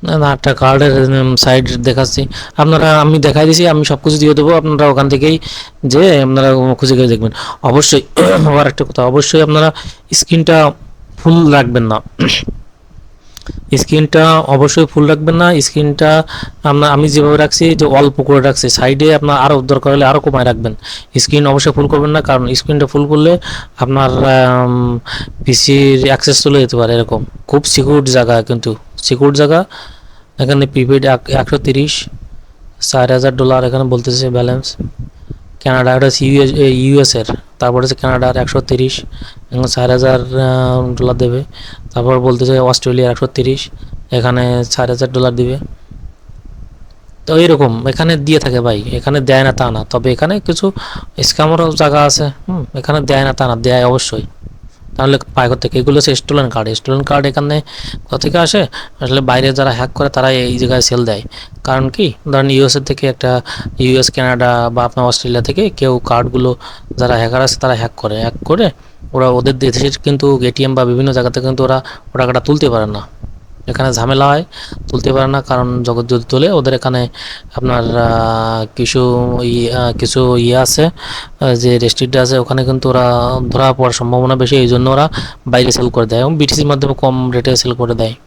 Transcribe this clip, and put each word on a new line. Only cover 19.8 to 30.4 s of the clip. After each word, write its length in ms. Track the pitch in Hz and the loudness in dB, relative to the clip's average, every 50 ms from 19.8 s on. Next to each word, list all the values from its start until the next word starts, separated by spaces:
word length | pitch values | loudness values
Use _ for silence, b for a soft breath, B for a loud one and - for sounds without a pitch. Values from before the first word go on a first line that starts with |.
| - 143 139 | 2 2 2
হলে 120 | 143 143 | 4 4
আরও 140 | 131 135 151 | 4 2 2
কমায় 260 | - 156 135 131 127 | 0 0 0 0 0
রাখবেন। 280 | 123 120 117 113 113 110 - B B B B B B _ 131 | 0 0 0 -4 -6 -6 -8 B B B B B B _ -2
স্ক্রিন 300 | - - - 147 147 143 | -2 2 2 2 2 2
অবশ্যই 260 | 139 139 135 160 135 | 2 2 2 0 0
ফুল 120 | - 143 143 | 0 0 2
করবেন 220 | 151 147 143 147 | 2 0 0 2
না, 120 | 151 156 | 0 -2
কারণ 320 | 147 - 139 127 127 120 127 | 0 0 0 0 0 0 -2
স্ক্রিনটা 320 | 123 - - 151 147 143 | -4 -2 -2 0 0 0
ফুল 220 | 135 - 143 147 143 | 0 0 -2 0 2
করলে 240 | 151 151 151 165 175 180 B B B B B B - - | 2 2 4 4 2 2 B B B B B B -6 -6
আপনার, 340 | 127 123 135 135 135 131 127 131 131 | -4 -2 0 0 0 0 0 0 2
আম, 720 | 135 131 131 131 127 127 127 127 123 123 123 123 123 120 120 - B B B B B - - - | 2 4 4 4 4 2 2 0 0 0 0 -2 -2 -2 -4 -6 B B B B B -12 -8 -2
পিসির 600 | - 131 117 - - 139 139 139 139 135 131 131 | 0 0 2 2 4 4 4 4 4 4 4 4
অ্যাক্সেস 380 | 139 135 127 - - 139 - - | 2 0 2 2 0 0 2 2
চলে 160 | 147 139 139 | 2 2 2
যেতে 160 | 131 123 - 120 | 2 2 0 0
পারে 160 | 117 113 117 | 0 2 2
এরকম। 320 | 117 117 - 117 110 110 - - - - - | 0 0 -2 -2 -6 -6 -8 -12 -16 -8 0
খুব 140 | - 143 143 | 0 0 0
সিকিউরড 400 | - - - 135 135 147 147 139 | 0 0 0 2 2 2 2 2
জায়গা, 360 | 131 127 127 120 117 120 117 | 2 2 2 2 2 2 0
কিন্তু 340 | 110 - 127 117 - 123 110 - - - - - | 0 0 -4 -4 -2 -6 -8 -8 -10 -20 -20 -10
সিকিউরড 380 | - - 127 123 139 143 143 | -4 -4 0 2 2 2 4
জায়গা। 300 | 139 151 143 156 165 190 - B B B B B B B B B B B B _ | 4 2 4 4 2 0 -2 B B B B B B B B B B B B _
এখানে 260 | - | -4